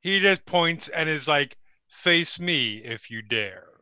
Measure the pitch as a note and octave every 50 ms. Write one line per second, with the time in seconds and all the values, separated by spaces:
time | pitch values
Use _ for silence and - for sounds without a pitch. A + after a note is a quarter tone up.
0 | _ F3+ G3 G3 F#3 G3+ F#3+ F#3 - - - F3+ E3+ E3 E3 D#3+ - - - E3
1 | D#3+ D#3 D#3 D3+ B2+ D3 D3+ C#3+ C#3+ C3+ - - - _ _ _ _ _ _ -
2 | - F3+ E3+ E3+ E3+ - - E3+ E3+ F3 E3+ C#3+ B2 A2+ G#2 G#2+ A2 B2 A#2 A2
3 | - - A2+ A2+ A2 G#2 A#2 A2+ G#2+ G2 F#2 F#2 - - _ _